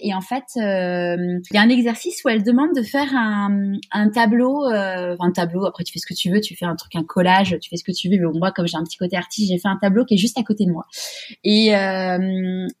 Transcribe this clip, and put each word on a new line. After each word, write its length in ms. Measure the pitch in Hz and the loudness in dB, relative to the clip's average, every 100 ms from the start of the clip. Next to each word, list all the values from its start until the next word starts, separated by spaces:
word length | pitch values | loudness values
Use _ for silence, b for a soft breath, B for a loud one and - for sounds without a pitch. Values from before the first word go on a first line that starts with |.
Et 120 | 214 | -4
en 80 | 185 | -4
fait, 220 | 185 262 - 240 | -4 -6 -6 -4
euh, 840 | 208 190 180 175 175 175 180 180 175 | 0 0 0 -2 -2 -2 -2 -4 0
il 40 | 202 | 4
y 20 | |
a 40 | |
un 80 | 226 | 6
exercice 540 | 247 233 220 359 - | 6 2 -2 -6 -4
où 60 | 262 | 0
elle 140 | 220 | 2
demande 320 | 208 247 320 277 | 2 4 4 0
de 80 | |
faire 240 | 214 285 285 262 | -2 -2 0 0
un, 580 | 220 202 202 202 196 196 - | 0 0 0 0 0 -4 -6
un 180 | 202 214 | 0 2
tableau, 560 | 214 226 233 254 285 269 | 4 4 4 2 0 0
euh, 500 | 214 196 185 180 175 | 0 -2 -4 -4 0
un 120 | 175 | 0
tableau, 340 | 180 170 180 190 | 0 -2 -2 -4
après 180 | - | -4
tu 100 | 175 | -10
fais 60 | 175 | -10
ce 60 | - | -10
que 80 | |
tu 160 | 175 180 | -6 0
veux, 100 | 208 | 0
tu 140 | 208 170 | -2 -6
fais 100 | 175 | -6
un 100 | 165 | -6
truc, 200 | - 170 | -6 -6
un 80 | |
collage, 540 | 156 185 180 190 185 165 | -2 2 4 4 2 -2
tu 100 | - | -6
fais 80 | 170 | -8
ce 60 | |
que 100 | - | -6
tu 160 | 180 180 | -6 0
veux. 80 | 196 | 2
Mais 220 | 165 160 | 2 0
moi, 120 | 190 | -2
comme 160 | 185 170 | -2 -4
j'ai 100 | 165 | -4
un 60 | |
petit 140 | 165 - | -6 -6
côté 180 | 180 180 | -4 -4
artiste, 340 | - - 196 | -6 -2 0
j'ai 80 | 180 | 0
fait 120 | 202 | 0
un 80 | 190 | 0
tableau 240 | 202 202 254 | 2 2 2
qui 100 | 202 | 2
est 20 | |
juste 200 | 233 254 | 2 -2
à 60 | |
côté 220 | 220 208 180 | -4 0 0
de 60 | |
moi. 140 | 170 - B B B B 220 | -2 -6 B B B B -6
Et, 320 | - 214 220 202 | 2 4 6 4
euh, 920 | 196 190 185 180 190 185 185 185 185 - | 2 -2 0 0 0 -2 -2 -4 -6 -10